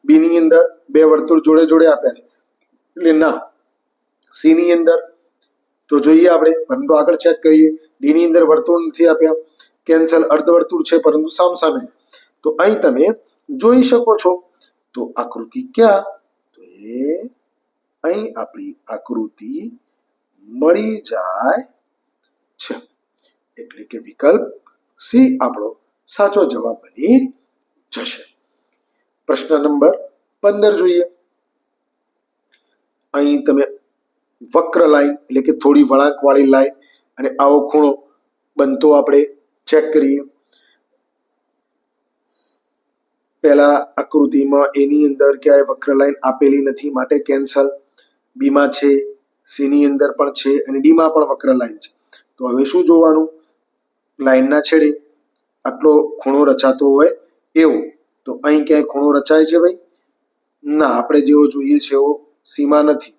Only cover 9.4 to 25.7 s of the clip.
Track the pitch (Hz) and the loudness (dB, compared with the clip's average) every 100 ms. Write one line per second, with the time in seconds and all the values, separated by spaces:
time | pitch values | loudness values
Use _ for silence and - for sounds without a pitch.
9.4 | - _ _ _ - 160 160 165 151 151 | -8 _ _ _ 0 0 2 0 0 0
10.4 | 156 170 165 175 - 165 156 151 156 - | 2 0 0 -4 0 2 2 0 -4 -2
11.4 | 180 175 160 135 - _ _ _ _ _ | -2 0 -4 -4 -10 _ _ _ _ _
12.4 | 156 156 190 220 160 127 180 220 _ _ | -6 -2 -2 0 0 2 0 -2 _ _
13.4 | - 262 220 254 254 240 233 214 180 180 | -16 -2 2 4 4 0 0 0 0 -2
14.4 | _ _ _ _ _ 123 113 - 117 113 | _ _ _ _ _ -12 -10 -10 -10 -12
15.4 | 113 131 131 - 226 196 - - _ _ | -14 -14 -8 2 2 2 -2 -20 _ _
16.4 | _ _ 90 87 107 120 143 170 240 _ | _ _ -20 _ -14 -8 -6 -6 -10 _
17.4 | _ _ _ _ _ _ 160 202 220 - | _ _ _ _ _ _ -8 -6 -8 -12
18.4 | 110 101 98 - - 107 - 113 107 _ | -14 -14 -20 -20 -16 -16 -10 -10 -10 _
19.4 | 107 151 220 240 _ _ _ _ _ _ | -16 -14 -14 -20 _ _ _ _ _ _
20.4 | 104 120 156 190 220 214 - - 92 95 | _ -4 0 0 -2 -8 -10 -10 -8 -4
21.4 | 127 220 262 _ _ _ _ _ _ _ | -4 -4 -8 _ _ _ _ _ _ _
22.4 | _ _ - - _ _ _ _ _ _ | _ _ -14 -14 _ _ _ _ _ _
23.4 | _ - - - - 117 - _ 143 208 | _ -20 -20 -20 -20 -20 -20 _ 0 0
24.4 | - - _ _ _ _ - 240 262 262 | -4 -18 _ _ _ _ -4 0 2 0
25.4 | 254 208 214 | -6 -6 -12